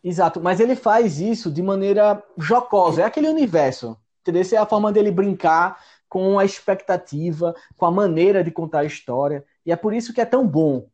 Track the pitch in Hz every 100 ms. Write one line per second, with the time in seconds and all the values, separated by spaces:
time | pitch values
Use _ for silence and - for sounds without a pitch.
0 | 175 175 165 175 175 185 233 254 226 220
1 | 233 143 202 226 180 147 190 196 196 202
2 | 208 202 - - 156 240 240 208 175 151
3 | 208 302 302 311 262 165 139 127 117 113
4 | _ _ - 175 185 220 208 214 208 208
5 | 208 175 202 185 160 165 180 185 _ _
6 | _ 190 190 196 196 - - 196 - 180
7 | - 143 170 156 170 165 _ _ 175 185
8 | 208 160 185 196 170 165 160 156 147 -
9 | - 123 143 143 - _ 165 170 214 226
10 | 233 233 233 254 240 147 160 131 -